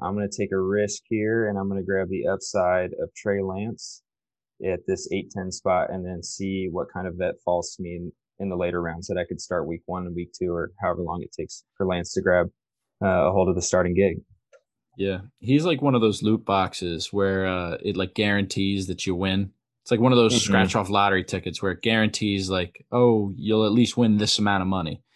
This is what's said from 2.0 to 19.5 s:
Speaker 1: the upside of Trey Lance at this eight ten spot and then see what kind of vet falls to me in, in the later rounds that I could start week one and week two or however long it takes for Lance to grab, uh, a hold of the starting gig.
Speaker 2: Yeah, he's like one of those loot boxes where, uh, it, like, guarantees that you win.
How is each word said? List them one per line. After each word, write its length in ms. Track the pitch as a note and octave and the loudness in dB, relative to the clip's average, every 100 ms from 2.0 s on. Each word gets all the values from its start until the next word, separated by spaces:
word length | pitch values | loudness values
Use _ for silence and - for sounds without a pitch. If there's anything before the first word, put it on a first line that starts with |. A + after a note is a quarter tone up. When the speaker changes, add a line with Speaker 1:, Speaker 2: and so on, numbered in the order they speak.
| F#2 | 0
Speaker 1:
the 180 | F#2+ E2+ | -2 -2
upside 640 | F#2+ - G2+ F2+ F#2 F2+ - | -2 -2 0 2 2 0 -4
of 140 | G2 | -8
Trey 280 | - G#2+ G2+ | -6 -2 -2
Lance 600 | F#2+ F#2+ A2 A#2+ - - _ _ _ _ _ - | -2 -4 -6 -8 -14 -18 _ _ _ _ _ -8
at 160 | F#2+ F2 - | -4 -4 -2
this 220 | F#2 - | -4 -4
eight 180 | F#2+ F#2 | -6 -6
ten 200 | G2+ F#2 | -8 -8
spot 380 | F#2 F#2+ F2+ - | -4 0 2 0
and 120 | F#2 | -4
then 180 | F2+ F2+ | -6 -8
see 460 | - - G2 F#2+ F#2 | -10 -6 -4 -2 -4
what 220 | F2 - | -4 -6
kind 140 | F2 F#2 | -6 -8
of 80 | F2 | -4
vet 180 | F2+ - | -4 -4
falls 300 | - F2 E2+ - | -2 -2 -2 -8
to 60 | |
me 140 | F2+ F2 | -10 -8
in, 160 | F2 - _ - | -10 -14 _ -10
in 80 | G2 | -6
the 80 | F2+ | -2
later 260 | F2 F2 | -2 -2
rounds 240 | E2+ E2 F#2 | -4 -6 -6
that 120 | F#2 | -4
I 60 | |
could 160 | F2 F2 | -4 -8
start 260 | - F2 D2+ | -6 -4 -4
week 140 | E2 - | -6 -8
one 200 | F#2 F2+ | -8 -6
and 100 | F2 | -8
week 160 | F2 - | -10 -6
two 160 | F2+ | -4
or 200 | E2+ E2 - | -2 -6 -4
however 220 | F#2 F2 | -4 -2
long 200 | F2 F2 | -4 -8
it 100 | - | -10
takes 320 | - D#2+ - - - | -10 -12 -14 -14 -4
for 100 | F#2+ | -2
Lance 260 | F2+ E2+ | -2 -4
to 80 | - | -2
grab, 280 | F#2+ F2+ E2+ - _ _ _ - | 2 2 2 -4 _ _ _ -4
uh, 240 | G2+ F2+ D#2+ | 2 4 4
a 20 | |
hold 180 | G2 F2+ | 4 2
of 60 | |
the 80 | F2+ | 2
starting 320 | E2+ F#2 F2+ | 2 2 2
gig. 260 | F2 G2 E2 - _ _ - _ _ _ - | 2 2 0 -10 _ _ -20 _ _ _ -6
Speaker 2:
Yeah, 260 | G2 F#2+ G2 _ | -4 -4 -8 _
he's 240 | G#2 C#3 | 2 2
like 180 | F3 D3 | 4 2
one 140 | C#3+ B2+ | 2 4
of 40 | |
those 200 | A2 G2+ | 4 2
loot 220 | G#2 A2 | 2 2
boxes 680 | - G2 F#2 - F2 E2 - | 2 2 2 -2 -6 -4 -4
where, 360 | G2+ G2 F#2+ F#2+ | 0 2 2 0
uh, 300 | F#2 F2 E2+ | -2 -4 -4
it, 140 | G#2 F#2 | -4 -2
like, 180 | F#2+ | -2
guarantees 720 | - G#2 G2+ G2 - G2 G2 F#2 | 0 2 2 0 0 0 0 -4
that 180 | F2 | -6
you 120 | - F2+ | -4 -2
win. 340 | F#2+ F#2+ F#2+ | 0 0 -2